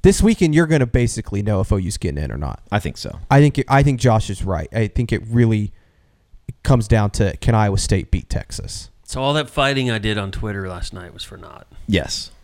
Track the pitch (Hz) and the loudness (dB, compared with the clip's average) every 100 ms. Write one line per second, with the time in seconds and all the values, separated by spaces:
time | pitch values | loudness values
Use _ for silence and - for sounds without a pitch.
0 | 190 196 214 220 170 151 160 156 123 123 | 6 6 4 4 4 4 4 2 2 2
1 | 120 - - 101 101 101 95 101 90 - | 0 -2 -6 -4 0 0 0 0 -2 -4
2 | 90 71 71 58 71 52 - 104 - - | -4 -4 -6 -6 -8 -8 -4 -4 -4 -10
3 | - - - 139 147 139 - 139 143 127 | -12 -12 2 6 6 2 2 2 4 2
4 | 120 110 - 95 95 87 80 113 107 - | 4 2 0 -6 -4 -4 -4 -4 -2 -2
5 | 120 113 110 120 117 110 104 - _ _ | -2 -4 0 2 4 2 -2 -10 _ _
6 | _ _ _ - - - - 127 107 110 | _ _ _ -20 -18 -8 2 2 4 2
7 | 104 - 101 - - 113 104 98 - 98 | 2 0 -2 0 0 2 2 0 0 -2
8 | - - - - - - 90 - - _ | 0 -4 -2 -8 -8 -12 -12 -14 -16 _
9 | - 127 135 151 143 - 139 135 127 113 | -12 -4 0 0 -2 -2 0 0 -2 -2
10 | 107 107 98 - 107 101 95 90 - 95 | -2 -4 -4 -6 -6 -6 -8 -8 -10 -10
11 | 87 85 - 92 - - - - - 95 | -18 -18 -18 -18 -20 -20 -20 -16 -2 -2
12 | 69 - - - | 0 -10 -12 -20